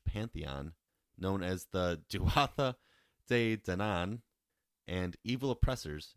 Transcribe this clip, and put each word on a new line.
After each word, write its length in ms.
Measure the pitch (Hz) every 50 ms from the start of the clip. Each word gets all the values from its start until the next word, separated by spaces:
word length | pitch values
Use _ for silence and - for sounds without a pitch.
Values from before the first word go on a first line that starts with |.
| -
pantheon, 680 | - - 104 110 - - 78 76 71 67 69 71 82 82 _ _ _ _ _ _ _ _ -
known 240 | 92 95 98 98 87
as 220 | 90 92 90 - -
the 300 | - 92 90 87 85 76 - -
Tuatha 680 | - 98 - - - - - - - - 139 127 123 - _ _ _ _ _ _ _ _ _ -
De 280 | 123 120 117 113 113 104
Danann, 640 | - - 90 92 104 107 98 87 87 95 110 120 - _ _ _ _ _ _ _ _ _ _ _ _ -
and 300 | 87 92 90 90 87 - -
evil 260 | 110 123 127 135 135
oppressors 640 | 120 - - 127 127 - - 78 76 76 - - -